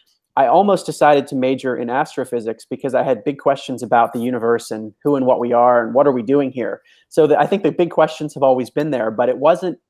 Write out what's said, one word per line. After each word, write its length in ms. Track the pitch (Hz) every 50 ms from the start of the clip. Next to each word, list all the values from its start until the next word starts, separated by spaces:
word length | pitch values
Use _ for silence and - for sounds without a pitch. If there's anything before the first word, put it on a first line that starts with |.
| _ _ _ _ _ _ -
I 100 | 123 135
almost 380 | 120 139 175 202 202 190 170 -
decided 420 | - 151 - 156 147 147 143 135
to 80 | - 143
major 400 | 131 127 131 135 127 - 131 120
in 140 | - 123 117
astrophysics 760 | 123 135 156 - - - 131 - 123 120 107 113 113 - -
because 280 | - 135 127 - 135 120
I 100 | 123 120
had 200 | 135 127 104 -
big 140 | 151 143
questions 440 | 143 - 143 139 139 - - 131 117
about 320 | 123 104 131 117 117 113 -
the 60 | 120
universe 500 | 117 127 127 117 113 117 117 113 - -
and 240 | 113 107 110 107 - _
who 140 | - 143 143
and 100 | 135 131
what 140 | 127 123 -
we 120 | 120 120
are 340 | 123 120 120 123 123 120 113
and 80 | 113 117
what 140 | 131 143
are 40 | 143
we 100 | 127 123
doing 300 | 110 110 139 143 139 131
here. 300 | 131 127 110 104 107 - _ _ _ _ _
So 200 | _ - 170 151
the, 120 | 147 147 -
I 60 | 147
think 180 | - 202 190 -
the 80 | 147
big 200 | - - 180 165
questions 420 | - - 160 165 - - 151 147 -
have 100 | 139 135
always 260 | 135 131 127 123 -
been 220 | - 147 151 156
there, 200 | 139 120 113 110
but 160 | 110 104 120
it 100 | 123 123
wasn't 420 | 117 139 156 180 175 185 180 - - _